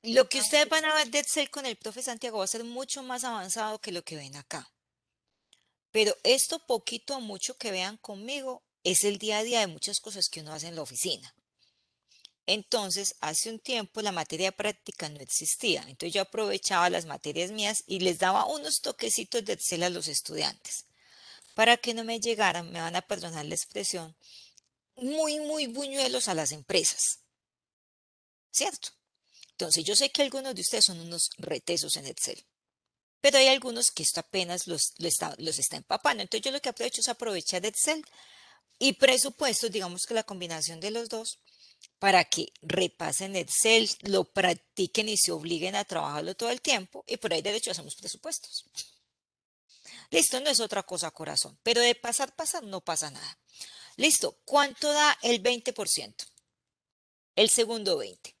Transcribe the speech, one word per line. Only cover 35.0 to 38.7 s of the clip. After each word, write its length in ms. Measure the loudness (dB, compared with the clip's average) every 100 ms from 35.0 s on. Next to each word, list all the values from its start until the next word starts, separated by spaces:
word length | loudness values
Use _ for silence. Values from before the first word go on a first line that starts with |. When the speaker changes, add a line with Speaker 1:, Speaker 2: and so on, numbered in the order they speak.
| -2
Speaker 1:
está, 300 | 0 -2 -6
los 220 | -6 0
está 160 | 0 0
empapando. 460 | -4 0 2 0
Entonces, 220 | -2 -2
yo 60 | -2
lo 100 | -2
que 100 | -4
aprovecho 320 | -4 -4 0
es 60 | -2
aprovechar 560 | -2 -4 -4 -2 -2
Excel 400 | -2 0 2 0 -6 -20 -20 -20 -20 -20 _